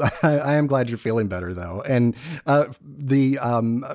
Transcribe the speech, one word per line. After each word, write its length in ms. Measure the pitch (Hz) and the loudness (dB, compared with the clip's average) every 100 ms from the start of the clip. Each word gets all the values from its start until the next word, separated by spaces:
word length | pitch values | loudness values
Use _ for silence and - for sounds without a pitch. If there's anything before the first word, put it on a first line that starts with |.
| 143 | -4
<laughs> 140 | - | 0
I, 160 | 160 147 | 2 2
I 140 | 143 | 2
am 140 | 151 147 | 0 2
glad 220 | 135 120 | 0 0
you're 80 | 117 | -4
feeling 300 | 117 113 104 | -2 0 -2
better, 260 | 90 87 | -4 -6
though. 300 | 90 87 92 - | -8 -8 -8 0
And, 300 | 127 120 113 156 160 - | 2 2 0 -8 -8 0
uh, 220 | 143 147 - | 2 2 -4
the, 580 | 147 143 139 139 135 139 | -18 -8 0 2 2 0
um, 440 | 120 120 113 117 - | 0 0 0 -2 -4